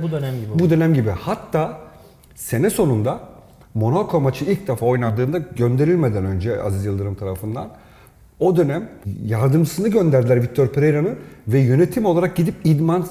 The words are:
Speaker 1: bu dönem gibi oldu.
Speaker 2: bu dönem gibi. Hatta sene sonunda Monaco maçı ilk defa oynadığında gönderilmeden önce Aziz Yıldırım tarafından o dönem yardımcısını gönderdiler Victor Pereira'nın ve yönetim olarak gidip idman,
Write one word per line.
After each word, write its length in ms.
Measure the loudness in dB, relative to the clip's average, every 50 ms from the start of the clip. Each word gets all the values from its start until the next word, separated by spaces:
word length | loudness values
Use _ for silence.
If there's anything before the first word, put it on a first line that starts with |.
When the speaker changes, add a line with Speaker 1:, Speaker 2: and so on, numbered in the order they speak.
| -4
Speaker 1:
bu 80 | -4
dönem 240 | -4 -4 -4 -4 -6 -6
gibi 120 | -6 -2
oldu. 80 | 0 2
Speaker 2:
bu 100 | 2 4
dönem 240 | 4 4 4 4 4
gibi. 160 | 2 2 0
Hatta 680 | -2 -4 -4 -6 -6 -6 -6 -4 -4 -2 -2 -4 -6 -12 -18 -20 -20 -20 -20 -20 -20 _ -20 -20 -18
sene 340 | -16 -8 -4 -2 0 0 0
sonunda 500 | 0 0 0 2 2 0 0 -2 -4 -6 -8 -16 -20 -20 -20 -20 -20 -20 -16 -8 -4
Monaco 480 | -2 0 0 0 0 0 0 0 0
maçı 240 | 0 0 -2 -2 -2
ilk 220 | -2 -2 -2 -2
defa 180 | -4 -4 0 0
oynadığında 520 | 0 2 2 0 0 0 0 -2 -2 -2
gönderilmeden 880 | -4 -6 -6 -2 0 0 2 2 2 2 2 2 2 2 2 0 0 -2
önce 360 | -2 -2 -2 -2 -2 -4 -4
Aziz 240 | -2 -4 -4 -2 -2
Yıldırım 300 | -4 -4 -4 -4 -6 -6
tarafından 540 | -6 -8 -8 -8 -8 -8 -8 -8 -8 -10 -12 -14 -20 -20 -20 -20 -20 -20 -20 _ _ -20 -14 _ -2
o 160 | 0 2 4
dönem 340 | 2 2 2 0 -4 -8 -10 -14 -14 -10 -10 -10 -8 -6
yardımcısını 600 | -4 -2 0 2 2 4 2 2 0 0 -2 0
gönderdiler 540 | 0 2 2 2 4 4 4 4 4 2 2
Victor 260 | 0 0 0 0 0
Pereira'nın 480 | 2 2 2 2 2 2 2 0 -2 -4 -6 -12 -18 -20 -12 -4
ve 120 | 0 2 2
yönetim 460 | 4 4 4 4 2 2 0 0 0
olarak 300 | 2 2 2 0 0 0
gidip 200 | 0 0 0 -2 0 2
idman, 440 | 2 2 4 2 2 2 0 -2 -4